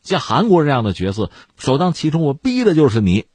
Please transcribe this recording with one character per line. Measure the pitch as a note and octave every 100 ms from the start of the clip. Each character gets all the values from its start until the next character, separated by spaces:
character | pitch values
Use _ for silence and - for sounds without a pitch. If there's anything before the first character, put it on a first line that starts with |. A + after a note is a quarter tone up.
像 | - F3+
韩 | - A#2 A3+
国 | F3
这 | D3
样 | C3
的 | A2
角 | F2+ F#2
色 | G2+ G2 - - _
首 | - C3+
当 | F3+
其 | D#3+ D#3
冲， | D#3+
我 | D3+
逼 | C#3 C4 B3
的 | A3
就 | D#3 C#3+
是 | A2+
你 | G2 G2 -